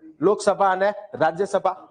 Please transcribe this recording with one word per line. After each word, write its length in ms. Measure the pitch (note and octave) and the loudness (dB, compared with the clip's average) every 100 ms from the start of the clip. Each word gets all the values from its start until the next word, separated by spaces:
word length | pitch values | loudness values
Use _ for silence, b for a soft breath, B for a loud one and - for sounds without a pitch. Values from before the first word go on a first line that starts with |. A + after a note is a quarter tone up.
| D#3+ - | -20 -2
લોકસભા 500 | E3 G#3 G3+ F#3+ G3 | 0 2 0 2 2
અને 220 | F#3 G3 G3+ - | 2 0 -2 -10
રાજ્યસભા. 760 | A#2+ D#3+ E3+ G3 F#3+ F#3 F#3+ - | -2 -2 0 -2 -2 -2 -4 -8